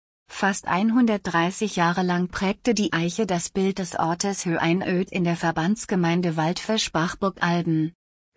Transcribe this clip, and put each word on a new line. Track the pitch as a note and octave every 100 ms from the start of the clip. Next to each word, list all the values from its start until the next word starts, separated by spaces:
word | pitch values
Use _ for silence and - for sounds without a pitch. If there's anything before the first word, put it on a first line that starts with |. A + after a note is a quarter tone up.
| _ _ _
Fast | - G3 G3 -
einhundertdreißig | F3 A3 A#3 A#3 G#3 G3 E3+ E3+ F3 G#3 -
Jahre | E3+ F3
lang | F3+ F3 F3+
prägte | - F#3+ G3+ -
die | A3 G#3
Eiche | E3 E3+ E3+ G#3
das | F3 -
Bild | G3 F#3+ F#3+
des | F3+ -
Ortes | D#3+ E3+ G3+ F#3+ F3+
Höh-Einöd | E3 E3 F3 - F3+ F#3
in | -
der | F3 E3+
Verbandsgemeinde | E3+ E3 E3 G#3+ - F#3 E3+ F3 F3 D#3+
Waldfisch-Bachburg-Alben. | D#3 F3+ - A3 - D#3+ E3+ - G3 - F3 F3 E3+ D#3+ D#3 - _ _ _